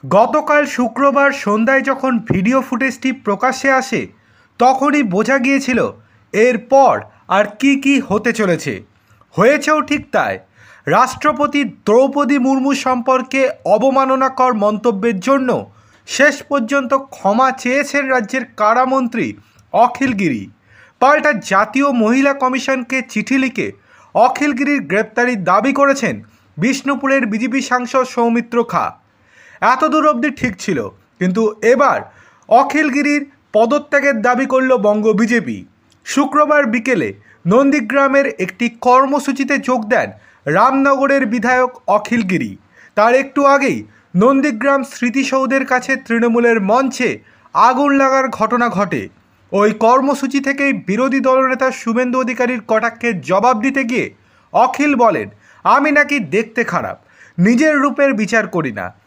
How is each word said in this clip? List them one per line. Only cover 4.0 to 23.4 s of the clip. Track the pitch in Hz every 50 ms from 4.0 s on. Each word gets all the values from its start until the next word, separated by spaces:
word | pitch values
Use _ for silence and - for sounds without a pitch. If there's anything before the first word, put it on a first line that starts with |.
| 107 90 - _ _ _ _ _ _ _ _ _
তখনই | 233 254 262 262 269 294 277 294 277
বোঝা | 208 175 190 214 - 269 277
গিয়েছিল | 233 269 277 269 269 - 254 220 151 104 - - _ _ _ _ _ _ -
এরপর | 185 220 254 247 - - - 269 269 269 240 139 104 101 - _ _ _ -
আর | 175 196 208 208 - -
কি | - 277 277 277
কি | 277 269 277 262
হতে | 277 - 185 220 214 240 220
চলেছে। | 226 220 185 170 - - 147 110 87 - _ _ _ _ _ _ _ _ _
হয়েছেও | _ 151 196 240 294 302 294 302 311 302 294
ঠিক | 294 294 294 - _ -
তাই। | 202 143 107 95 92 - _ _ _ - - - - _
রাষ্ট্রপতি | - 151 202 247 240 240 - - 294 302 - 294 285 285 285 285
দ্রৌপদী | 214 - _ _ - 208 240 269 269 277 285 285 240 285 285
মুর্মু | 247 262 269 269 254 277 277
সম্পর্কে | 269 - 269 254 247 233 269 254 254 247 - - 269 269 262 - - -
অবমাননাকর | 165 196 214 214 269 254 269 269 262 262 262 269 262 262 - 254 254 247
মন্তব্যের | 214 196 208 214 208 - 247 220 196 190 233 233 185
জন্য | 175 262 277 277 262 254 208 127 101 - _ _ _ _ _ _ _
শেষ | - - - 269 302 285 285 -
পর্যন্ত | _ 285 277 226 220 277 277 262 233 277
ক্ষমা | 277 277 - - - - 190 208 233 262 262
চেয়েছেন | 254 254 - 240 254 277 285 285 - 285 277
রাজ্যের | 262 262 254 220 196 - 262 247
কারামন্ত্রী | - _ - 214 214 226 247 254 254 262 269 262 233 - 233 165 113 101 - _ _ _ _ _ _ -
অখিল | 190 233 240 247 - 269 262 247
গিরি। | 190 202 160 131 107 98 - _ _ _ _ _ _ - _ _ _
পাল্টা | 240 269 294 294 233 233 226
জাতীয় | 214 - - 190 190 214 214 - 262 277 285 269
মহিলা | 240 220 214 240 262 269 285 277
কমিশনকে | 277 269 254 247 262 247 - 269 262 240 - 262 262 247 -
চিঠি | - 214 214 - 262
লিখে | 269